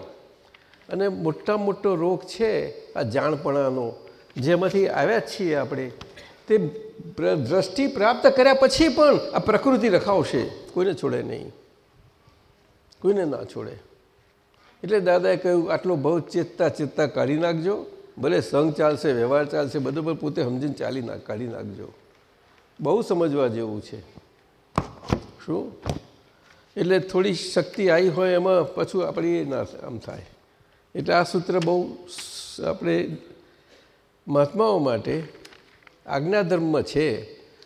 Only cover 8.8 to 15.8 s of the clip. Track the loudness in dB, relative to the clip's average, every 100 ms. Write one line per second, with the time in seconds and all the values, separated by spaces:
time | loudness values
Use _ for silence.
8.8 | 4 6 6 6 2 -2 2 2 4 4
9.8 | 4 4 4 2 2 0 -2 -6 -8 -2
10.8 | 0 0 -2 -2 -4 -8 -12 -18 -20 _
11.8 | _ _ _ _ _ _ _ _ _ _
12.8 | _ -4 0 2 0 -4 -8 -10 -12 -14
13.8 | -20 _ _ _ _ _ _ _ _ _
14.8 | 0 2 4 4 4 2 2 2 2 0